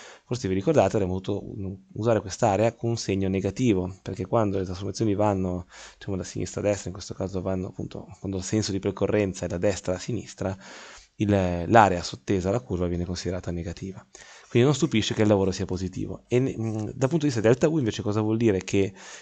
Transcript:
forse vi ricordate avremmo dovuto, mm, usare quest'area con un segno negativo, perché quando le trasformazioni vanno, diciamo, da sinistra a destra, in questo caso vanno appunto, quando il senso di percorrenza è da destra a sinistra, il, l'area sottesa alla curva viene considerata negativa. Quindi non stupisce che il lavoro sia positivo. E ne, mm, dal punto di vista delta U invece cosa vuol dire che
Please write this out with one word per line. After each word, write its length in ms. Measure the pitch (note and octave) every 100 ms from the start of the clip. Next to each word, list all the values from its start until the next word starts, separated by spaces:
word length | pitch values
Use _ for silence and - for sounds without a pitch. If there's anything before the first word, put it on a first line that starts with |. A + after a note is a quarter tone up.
| - - _
forse 220 | B2 F#2+
vi 80 | F#2+
ricordate 400 | G2 D3 G2 A2
avremmo 240 | F#2 F#2
dovuto, 340 | F#2+ G2+ - -
mm, 180 | F#2+ G2 -
usare 260 | - A2+ G#2+
quest'area 540 | F#2+ - A2+ G2 A2+
con 160 | - A#2
un 80 | A2+
segno 320 | - F#2+ F#2+
negativo, 640 | F#2+ G2 F#2+ B2+ F#2+ F#2 G2
perché 240 | - F#2+ F#2
quando 320 | A#2 G#2 F#2+
le 80 | F#2+
trasformazioni 480 | F2+ G2 F#2 A2+
vanno, 540 | G2 G#2 F#2+ F#2 F2+ - - - -
diciamo, 180 | - F#2+
da 60 |
sinistra 380 | F2 G#2 G2 -
a 20 |
destra, 240 | G2 G2 F#2
in 80 | G2
questo 180 | -
caso 300 | - F#2+ F#2+
vanno 240 | F#2 F#2+ F#2
appunto, 400 | - G2 - - -
quando 180 | F#2+ F#2+
il 60 |
senso 280 | F#2 G#2+ G#2
di 80 | F#2+
percorrenza 640 | G2+ F#2 G2 G#2+ G2 F2 F2+
è 20 |
da 120 | F2
destra 340 | G#2 F#2 -
a 60 | F#2
sinistra, 580 | - A2 - - F#2+ G2 - - - - - -
il, 480 | G#2 G2+ F#2 F2 E2+
l'area 340 | A2+ G2+ F2
sottesa 480 | - - - G2 F2+
alla 120 | A#2
curva 260 | - F2+ F2+
viene 180 | F2 F2
considerata 460 | F2 F2 F2+ F#2
negativa. 520 | E2+ E2+ E2 F#2+ F#2 - - - - -
Quindi 200 | A#2+ C3
non 80 | C#3
stupisce 360 | D#3 A2+ - G#2+
che 80 |
il 40 | G#2+
lavoro 240 | G2+ F#2+
sia 140 | F#2+ F#2
positivo. 580 | F#2 F#2 G2 G2+ F#2+ _
E 120 | B2
ne, 160 | C3 -
mm, 320 | A2 A2 G#2+
dal 160 | - C3
punto 80 | E3
di 80 | D3
vista 140 | A#2
delta 280 | G#2+ C3 D#3+
U 100 | D#3+
invece 240 | A2+ -
cosa 200 | G#2 G#2
vuol 160 | G#2+ A2+
dire 260 | A#2 F#2+
che 300 | - G2+ G2 - - -